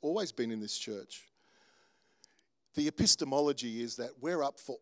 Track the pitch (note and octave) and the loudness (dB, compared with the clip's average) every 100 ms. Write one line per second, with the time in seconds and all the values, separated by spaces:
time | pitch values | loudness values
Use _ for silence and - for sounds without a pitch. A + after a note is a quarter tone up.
0 | D3 G3+ F#3 - A#2 A2 G#2+ - - G#2 | 0 0 -2 -2 -2 -2 -4 -6 -6 -8
1 | - - - _ _ _ _ _ _ _ | -10 -16 -20 _ _ _ _ _ _ _
2 | _ _ - _ _ _ _ - D3 - | _ _ -20 _ _ _ _ -2 0 4
3 | G#3+ - C#3+ C#3 D3 D3 A#2+ A2+ A#2+ A#2 | 4 4 4 4 4 2 -2 -4 -4 -6
4 | A#2+ - D3+ F3 C#3 - - B2+ | -8 -6 -2 0 0 -4 -10 -4